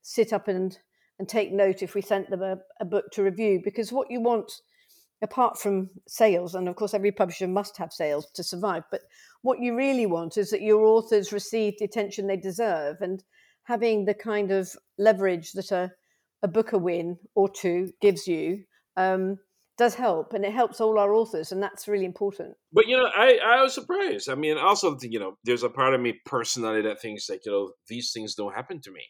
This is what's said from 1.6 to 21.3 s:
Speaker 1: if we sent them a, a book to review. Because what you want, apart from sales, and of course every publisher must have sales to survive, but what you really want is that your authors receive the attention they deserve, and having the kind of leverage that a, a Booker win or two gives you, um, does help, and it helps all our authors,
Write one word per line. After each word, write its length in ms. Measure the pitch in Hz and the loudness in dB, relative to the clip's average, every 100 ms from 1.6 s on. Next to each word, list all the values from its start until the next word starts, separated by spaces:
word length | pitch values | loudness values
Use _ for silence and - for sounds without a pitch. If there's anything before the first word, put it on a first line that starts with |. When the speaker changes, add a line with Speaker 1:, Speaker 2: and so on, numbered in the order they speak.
| 196 190 | 2 0
Speaker 1:
if 100 | 190 | -4
we 80 | 202 | -6
sent 300 | 196 196 190 | -2 -4 -2
them 100 | 185 | -6
a, 160 | 190 190 - _ | -6 -6 -10 _
a 60 | 180 | -4
book 260 | 196 - | -4 -4
to 100 | - | -2
review. 400 | 196 180 220 190 | -2 0 0 0
Because 280 | 196 202 214 | -2 -6 -4
what 180 | 254 262 | -4 -4
you 100 | 240 | -2
want, 320 | 233 233 202 - _ _ _ _ _ _ | 0 0 -4 -14 _ _ _ _ _ _
apart 380 | 214 - 240 - | -6 2 0 2
from 300 | 208 196 185 - - | -2 -2 -2 -10 -16
sales, 480 | - 220 175 175 180 | 2 4 4 -2 -4
and 120 | 180 | -4
of 80 | 180 | -4
course 180 | 208 | -2
every 180 | 202 202 | 0 0
publisher 360 | 196 185 170 185 | 0 -2 -2 -2
must 300 | 185 196 - | -2 -4 -10
have 160 | 160 | -10
sales 340 | - 156 147 147 | -4 -2 -2 -6
to 100 | - | -10
survive, 400 | 170 180 202 170 - | -10 -4 -4 -4 -6
but 120 | - _ _ - _ | -10 _ _ -20 _
what 180 | 247 254 | -2 0
you 160 | 247 233 | -2 0
really 300 | 269 262 214 | 0 2 2
want 320 | 170 165 214 | 0 -2 -4
is 120 | 196 | -2
that 120 | 208 | -2
your 220 | 214 214 220 | 4 6 6
authors 460 | 226 220 214 196 | 6 4 0 0
receive 460 | 208 - 220 214 208 | -8 -4 -2 -2 -2
the 80 | 208 | -6
attention 420 | 226 202 196 196 | -4 -6 -4 -4
they 100 | 196 | -4
deserve, 600 | 190 180 226 165 147 156 | -6 -4 -2 -2 -4 -6
and 220 | 180 190 _ _ _ _ | -6 -8 _ _ _ _
having 420 | - 233 233 214 196 | -6 -2 2 2 0
the 80 | |
kind 380 | 208 233 208 196 | -2 -2 -2 0
of 200 | 190 185 - _ - | 0 -2 -12 _ 4
leverage 540 | 214 190 196 175 160 | 4 4 2 -2 -6
that 180 | 196 190 | -12 -4
a, 200 | 185 180 185 _ _ _ _ | -4 -4 -8 _ _ _ _
a 60 | 190 | -2
Booker 300 | 190 226 202 | 0 0 0
win 400 | 175 175 170 175 - - | 0 -2 -4 -8 -4 0
or 120 | 196 | 0
two 440 | - 185 175 185 - | 0 -2 -2 -4 2
gives 260 | 202 170 - | 2 2 -2
you, 360 | 160 156 196 190 _ _ - | -2 -2 -4 -8 _ _ -2
um, 400 | 185 190 190 196 _ _ _ - | 0 2 -2 -4 _ _ _ 2
does 180 | 240 240 | 2 2
help, 380 | 247 165 151 | 0 0 -2
and 100 | 214 | -4
it 100 | 196 | -4
helps 280 | 220 233 - | 0 -2 0
all 180 | 220 214 | 2 4
our 140 | 202 | 4
authors, 380 | 214 220 | 4 2